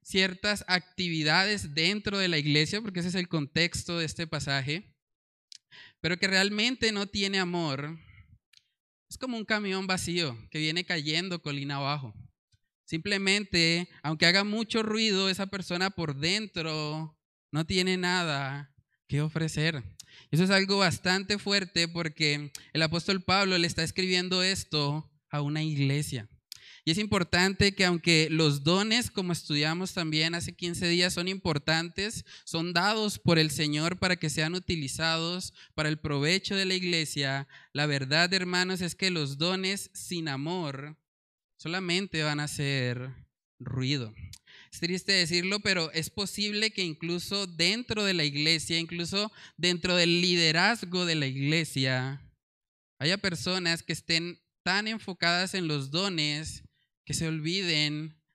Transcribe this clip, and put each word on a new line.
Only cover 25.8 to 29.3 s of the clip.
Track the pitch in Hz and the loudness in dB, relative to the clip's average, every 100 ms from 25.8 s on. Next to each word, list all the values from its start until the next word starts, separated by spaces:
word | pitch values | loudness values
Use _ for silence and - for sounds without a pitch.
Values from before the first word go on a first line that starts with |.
| 139 143 147 123 101 _ - - - - | 2 0 -2 -6 -10 _ -20 -20 -20 -6
Y | 156 | -2
es | 170 | 0
importante | 214 208 170 175 190 190 202 | 2 0 2 4 4 4 2
que | 196 | 4
aunque | 180 170 170 160 156 | 4 4 6 6 6
los | 160 156 143 | 4 4 4
dones, | 147 185 220 233 233 | 4 4 4 0 0
como | - 180 | -2 -2